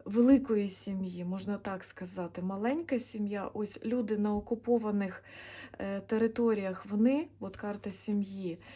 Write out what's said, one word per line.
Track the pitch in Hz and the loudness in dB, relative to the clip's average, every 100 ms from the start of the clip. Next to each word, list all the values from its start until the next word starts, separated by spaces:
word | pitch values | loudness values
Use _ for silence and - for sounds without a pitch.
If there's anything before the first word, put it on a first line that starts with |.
великої | - 220 247 277 269 208 202 | 0 6 8 8 8 2 2
сім'ї, | - 202 190 185 175 | -2 -4 -4 -4 -4
можна | 175 190 196 202 | -4 -4 -2 -4
так | 202 185 | -4 -6
сказати. | - - 185 185 175 175 | -8 -10 -10 -6 -6 -4
Маленька | 185 196 226 302 330 247 | -4 0 0 0 0 -2
сім'я, | - 214 202 202 - | -2 -4 -2 -4 -4
ось | 208 208 - | -4 -6 -4
люди | 220 247 214 214 | -2 0 0 0
на | 208 | 2
окупованих, | 208 208 233 233 240 214 202 196 - - - - - - - | 0 -2 -4 2 2 2 0 -2 -6 -16 -20 -18 -16 -16 -8
е, | 196 196 | -6 -6
територіях, | 196 220 226 226 233 208 190 185 202 | -2 2 2 4 2 2 0 -4 -2
вони, | 208 233 285 349 - | 4 6 4 0 -8
от | 190 - | -10 -6
карта | 208 202 208 | -6 -6 -6
сім'ї, | 185 - 208 196 196 185 170 - | -6 -2 0 0 -4 -6 -6 -12